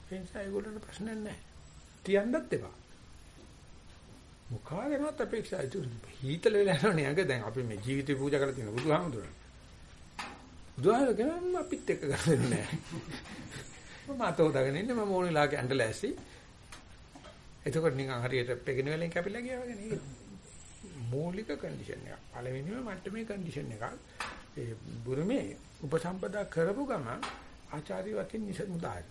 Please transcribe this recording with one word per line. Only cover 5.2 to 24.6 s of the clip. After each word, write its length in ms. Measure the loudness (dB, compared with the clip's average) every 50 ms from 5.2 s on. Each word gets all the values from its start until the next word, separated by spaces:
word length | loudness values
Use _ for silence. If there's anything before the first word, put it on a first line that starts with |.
අපේක්ෂා 420 | -2 0 0 -2 -2 -2 -2 -2
ඉතුරු 260 | -2 -2 -2 -2 -4 -4 -6 -8 -12 -12 -10
හීතල 400 | -6 -2 -2 -2 6 6 6 8
වෙලා 220 | 8 8 6 6 6
යනවනේ 280 | 6 6 6 6 4
ඇඟ. 160 | 6 4 4 4
දැන් 200 | 4 4 2 0
අපි 180 | 0 0 0
මේ 160 | 0 0 -2 -2
ජීවිතේ 380 | 0 2 2 2 4 2 2
පූජා 240 | 2 4 4 4 4
කරලා 140 | 4 4 2
තියෙන 180 | -2 -4 -2
බුදුහාමුදුරනේ. 600 | -2 2 4 6 4 6 4 0 -2 -4 -6 -8 -12 -14 -16 -18 -18 -18 -18 -18 -18 -18 -18 -18 -18 -18 -18 -14 -10 -10 -10 -10 -10 -14 -16 -18 -16 -16 -16 -12
බුදුහාමුදුර 440 | -6 4 6 6 8 8 6 4 4
කියනවා, 260 | 4 2 2 2 0
"මම 160 | 0 0 0
අපිත් 340 | 0 0 -2 -4 -4 0 -2
එක්ක 120 | 0 0
ගන්න 400 | 0 0 0 2 4 4 6 6 6
නැහැ." 340 | 4 2 0 0 -2 -4 -6 -6 -6 -8 -8 -8 -8 -10 -10 -10 -12 -12 -12 -12 -12 -12 -12 -12 -12 -14 -16 -16 -16 -16 -14 -10
මම 160 | -8 -2 2
අත 160 | 2 2 6 8
හොදාගෙන 380 | 6 8 8 6 6 6 4
ඉන්නේ. 180 | 2 2 2 2
මම 160 | 2 2 4
ඕන 140 | 4 4 4
වෙලාවක 300 | 6 8 6 6 6 6
ඇඬලා 320 | 2 2 2 4 4 4
ඇසි. 240 | 4 2 0 -2 -2 -2 -4 -8 -16 -18 -20 -20 -20 -20 -20 -18 -16 -16 -16 -16 -18 -20 -20 -20 -18 -18 -18 -18 -18 -18 -18 -18 -18 -18 -6
එතකොට 340 | -4 0 2 4 4 4 4
නිකන් 240 | 2 -2 -2 -2 0
හරියට 320 | 0 2 2 2 2 2 0 -2
පෙගෙන 260 | 0 0 0 2 2
වෙලෙන් 240 | 0 0 0 0 0
කැපිලා 320 | 0 0 0 0 -4 -4
ගියා 180 | -4 -4 -4 -4
වගේ 160 | -4 -6 -8
නේ. 240 | -8 -6 -4 -6 -6 -6 -10 -14 -14 -16 -16 -18 -18 -18 -18 -18 -18 -18 -18 -16 -16 -16 -14 -10 -8 -4
මූලික 460 | -2 -2 0 -2 -2 -4 -4 -4 -4
කන්ඩිෂන් 520 | -6 -6 -4 -8 -8 -8 -8 -8 -10 -10 -8
එකක්. 160 | -12 -12 -14 -14 -14
පළවෙනිම 460 | -12 -8 -6 -4 -4 -4 -4 -4 -4 -4
මට්ටමේ 420 | -6 -6 -8 -8 -8 -6 -6 -6 -6
කන්ඩිෂන් 480 | -6 -6 -6 -4 -4 -4 -4 -6 -6
එකක්. 120 | -6 -6 -6 -6 -6 -10 -16 -18 -10 -8 -8 -8 -8 -12 -14 -12
ඒ 200 | -8 -8